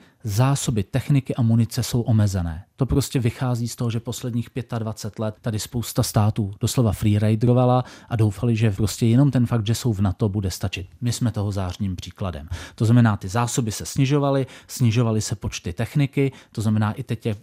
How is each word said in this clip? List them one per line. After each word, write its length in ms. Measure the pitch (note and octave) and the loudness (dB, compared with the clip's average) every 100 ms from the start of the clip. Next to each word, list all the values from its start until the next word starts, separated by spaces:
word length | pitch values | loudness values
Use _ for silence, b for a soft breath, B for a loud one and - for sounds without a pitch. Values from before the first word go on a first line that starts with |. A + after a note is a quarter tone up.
| b b | b b
zásoby 580 | A2+ G2+ C3 C#3 - A2 | -4 0 2 2 -2 -2
techniky 520 | F#2+ C3 - C#3 - | -2 -2 0 0 0
a 80 | C#3 | 0
munice 400 | A#2 A#2 A2+ - | 2 4 2 -2
jsou 200 | A#2 B2 | -2 -2
omezené. 600 | A#2 G#2+ G#2 F#2+ E2+ D#2+ - - | 2 4 4 2 -4 -6 -10 -4
To 100 | B2+ | 0
prostě 320 | C#3 B2+ C#3+ | 0 0 0
vychází 500 | A#2 - B2+ A#2+ A#2 | -2 -2 -2 -2 -4
z 80 | - | -4
toho, 140 | A#2+ | -4
že 100 | A2+ | -4
posledních 500 | - A2 B2+ A#2 A2+ | -6 -8 -6 -4 -6
pětadvacet 680 | - A2+ A#2 A2 G#2+ G#2+ - | -8 -6 -6 -6 -8 -10 -6
let 160 | A2 - | -6 -6
tady 180 | B2 G#2+ | -4 -4
spousta 440 | - B2 G#2+ - | -4 -6 -4 -2
států 520 | - - G#2+ - G2+ G2+ | 0 2 2 2 -4 -2
doslova 320 | A2 - A2+ | -2 2 2
freeriderovala 920 | F#2+ A2 G#2 G#2+ A2 A#2+ B2 B2 B2+ B2+ B B | 2 2 2 2 2 4 4 4 2 0 B B
a 80 | A2+ | 0
doufali, 400 | G#2+ - B2 A2+ | 2 2 0 2
že 140 | A2+ | 2
prostě 360 | F#2+ G#2+ - A#2 | 2 -2 2 4
jenom 240 | A#2 C#3+ | 6 6
ten 160 | B2+ A#2+ | 4 2
fakt, 200 | A#2 G#2 | 0 0
že 80 | |
jsou 180 | A2+ B2 | -2 0
v 80 | G2 | 0
nato, 280 | G2+ F#2 A2 | 0 0 -2
bude 220 | G2+ F#2+ | -2 -4
stačit. 360 | - G2 - F#2 - | -4 -6 -6 -12 -8
My 120 | A#2+ | -4
jsme 200 | A#2 A#2+ | -2 -2
toho 200 | G#2+ G2+ | -2 -4
zářným 440 | G2 F2+ - G2+ F2+ | -2 -4 -4 -4 -6
příkladem. 520 | - - F#2+ D2 D#2 B B | -10 -8 -8 -8 -10 B B
To 100 | B | B
znamená, 320 | A2 A#2+ A2+ G2+ | 4 6 6 2
ty 120 | F#2 | -4
zásoby 440 | A2 A#2+ - A2 | -4 -2 -2 -4
se 140 | - F2 | -4 -6
snižovaly, 600 | - C3 C#3+ C#3 C#3 C3 B B | -2 0 2 2 0 -2 B B
snižovaly 540 | - A#2+ A2 A2+ A2 | 0 2 2 2 0
se 160 | - G#2 | -2 -6
počty 360 | G2+ - F2+ | -8 -8 -8
techniky, 600 | - A2 D3 C#3 - C#3 B B | -6 -4 0 0 0 -2 B B
to 100 | - | -4
znamená, 300 | G#2+ G#2+ G#2+ | 0 2 0
i 100 | G#2+ | -2
teď 240 | B2+ A2+ A#2 | -6 -6 -4
je 100 | G#2 | -6